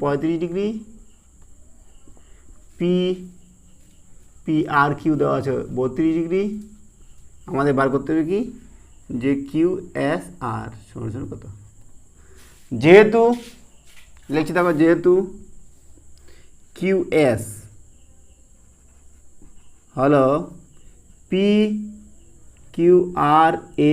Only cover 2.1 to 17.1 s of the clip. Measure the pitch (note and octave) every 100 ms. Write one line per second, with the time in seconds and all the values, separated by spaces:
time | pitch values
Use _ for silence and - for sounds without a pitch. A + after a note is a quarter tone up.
2.1 | - - - - - - - F3 F3+ F3+
3.1 | F#3 - - - - - - - - -
4.1 | - - - - D#3 D3+ D3+ D3 D3 D#3+
5.1 | C#3+ C#3+ C#3 C3 B2 - B2 B2+ B2+ D#3+
6.1 | D#3+ E3 F#3 G3+ G#3 - - - - -
7.1 | - - - - C3+ C#3+ C3+ C3+ C3+ C#3
8.1 | D#3+ D#3+ G3 A#3+ - - - - - -
9.1 | B2 C3 C#3 C#3 D3+ F3 F#3 - C3+ C#3
10.1 | F3 - - B2 A2 A#2 A#2 - A#2+ A2+
11.1 | C3 - - - - - - - - -
12.1 | - - - - - - A#2+ D3 G3 G#3+
13.1 | A3+ A#3 A#3+ - - - - - - -
14.1 | - - D3 D#3 F3 F3 D3+ E3 E3+ F3+
15.1 | F#3 - - - - - - - - -
16.1 | - - - - - - - F#3 F#3+ -